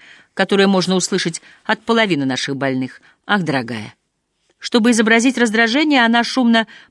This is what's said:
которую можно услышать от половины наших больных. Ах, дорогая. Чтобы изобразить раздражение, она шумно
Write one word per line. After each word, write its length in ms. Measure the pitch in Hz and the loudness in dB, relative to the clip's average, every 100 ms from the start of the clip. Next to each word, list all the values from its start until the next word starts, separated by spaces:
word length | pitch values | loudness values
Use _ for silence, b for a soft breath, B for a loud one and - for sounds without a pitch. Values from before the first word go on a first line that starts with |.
| B B B | B B B
которую 340 | - 190 202 196 | -6 0 2 4
можно 280 | 190 175 185 | 2 0 -2
услышать 440 | - 190 170 165 b b | -2 -4 -4 -8 b b
от 180 | - 214 | -6 -6
половины 440 | - 226 214 151 135 | 0 0 0 0 -2
наших 300 | 127 - 139 | -4 -6 -4
больных. 440 | 135 131 127 - b b - | -4 -4 -6 -10 b b -4
Ах, 180 | 202 | -2
дорогая. 500 | 156 139 117 117 110 - _ _ _ _ _ _ | -2 -4 -4 -10 -12 -18 _ _ _ _ _ _
Чтобы 320 | - 240 220 | -4 0 2
изобразить 480 | 226 220 226 247 240 | 2 4 4 2 0
раздражение, 640 | 233 220 226 254 320 277 | 0 0 0 0 2 2
она 180 | 233 233 | 2 2
шумно 420 | 226 - 233 226 220 B B | 0 0 2 2 0 B B